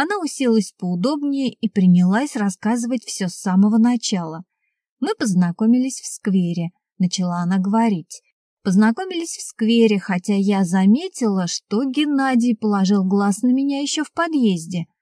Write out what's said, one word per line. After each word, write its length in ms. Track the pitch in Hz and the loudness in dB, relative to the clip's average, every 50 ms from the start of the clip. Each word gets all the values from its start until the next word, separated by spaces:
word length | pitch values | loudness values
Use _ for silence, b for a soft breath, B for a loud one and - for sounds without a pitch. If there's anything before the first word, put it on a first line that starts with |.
она 160 | 285 359 415 403 330 | -4 -2 -4 -4 -6
уселась 500 | 277 - - 269 240 226 220 190 - - _ | -6 -4 -2 0 2 2 2 0 -2 -6 _
поудобнее 760 | 180 180 175 175 185 269 311 294 285 285 277 277 269 240 | -6 -4 -4 -2 -2 -2 -2 -2 -2 -4 -4 -2 -4 -4
и 160 | - - - 208 | -4 -6 -6 -4
принялась 720 | - 202 185 180 175 180 180 185 196 233 285 294 - 233 | 0 2 4 6 6 6 4 4 2 0 -2 -2 -4 -4
рассказывать 640 | 202 196 - - - 208 240 240 240 233 262 233 - | -4 -4 -4 -4 -4 -2 -2 -2 -2 -4 -6 -6 -6
все 240 | - - - 190 175 | -8 -8 -6 -6 -6
с 60 | - | -6
самого 440 | - - 196 185 190 202 214 220 220 | -6 -4 0 2 4 4 4 4 4
начала. 680 | 226 240 247 226 - - 202 180 170 160 156 165 180 _ _ _ _ _ _ _ _ _ _ _ | 4 4 2 0 -2 -4 -4 -4 -4 -6 -10 -14 -16 _ _ _ _ _ _ _ _ _ _ _
«Мы 80 | 254 370 440 | -6 -4 -4
познакомились 880 | - 294 214 180 180 180 175 170 - 220 226 240 254 254 262 - - | -2 -2 0 2 2 2 0 0 0 2 2 4 2 2 -2 -6 -8
в 60 | - | -10
сквере», 640 | - - - - 208 190 190 175 170 175 175 170 170 - _ _ _ _ - | -12 -14 -8 -4 0 0 0 0 0 -2 -4 -6 -6 -8 _ _ _ _ -2
начала 400 | 185 175 - 190 180 175 175 175 | -2 -2 -2 -2 -2 -2 -2 -2
она 180 | 175 175 190 190 | -2 0 0 0
говорить. 640 | 185 196 208 226 233 226 202 160 151 - - - _ _ _ _ _ _ _ _ - | 0 0 2 2 2 2 0 -2 -4 -8 -16 -20 _ _ _ _ _ _ _ _ -2
«Познакомились 720 | 196 180 202 214 226 233 359 381 370 359 330 339 - - | 2 4 4 4 4 2 0 -4 -6 -6 -6 -6 -6 -8
в 60 | - | -10
сквере, 580 | - - - - 226 220 233 233 226 214 208 190 | -12 -14 -6 -2 0 2 4 4 4 4 2 0
хотя 360 | - - 185 180 - 214 202 | -2 -2 -4 -4 -2 0 0
я 280 | 196 196 202 202 190 190 | 0 2 2 2 2 0
заметила, 840 | 165 185 190 190 196 220 294 359 381 - - 247 214 196 190 175 170 | 2 2 4 4 4 4 4 2 -4 -6 -4 -2 -2 0 -2 -2 -4
что 360 | - - - - 202 220 277 | -6 -8 -8 -6 -4 -4 -2
Геннадий 720 | 269 247 294 302 294 285 269 269 269 262 233 233 247 220 | -2 -2 -2 -2 0 0 0 0 2 2 2 2 2 0
положил 480 | - 214 208 208 196 190 185 208 202 185 | 0 0 0 0 2 2 2 2 2 2
глаз 380 | 185 196 202 202 202 196 - | 0 0 2 2 0 0 0
на 100 | 254 247 | 0 0
меня 300 | 247 269 277 285 277 277 | 2 2 0 -2 -2 -2
еще 240 | 285 277 - 320 285 | -4 -4 -4 -4 -6
в 80 | - - | -6 -4
подъезде. 720 | - 339 330 320 277 240 208 185 165 160 170 180 175 165 - _ _ | -4 -4 -2 0 2 2 2 2 0 -4 -6 -8 -8 -8 -8 _ _